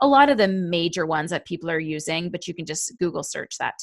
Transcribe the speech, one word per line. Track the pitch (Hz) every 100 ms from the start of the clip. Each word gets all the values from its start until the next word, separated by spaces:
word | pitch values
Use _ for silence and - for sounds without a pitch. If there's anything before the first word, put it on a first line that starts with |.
a | 277
lot | 277 285
of | 226
the | 196
major | 190 175 175 170 180 160
ones | 156 165
that | 175
people | - 170 165
are | 160
using, | 156 151 151 165 175
but | 175 -
you |
can | 175
just | 160 156 - -
Google | 175 160
search | 147 - 131 -
that | 123 -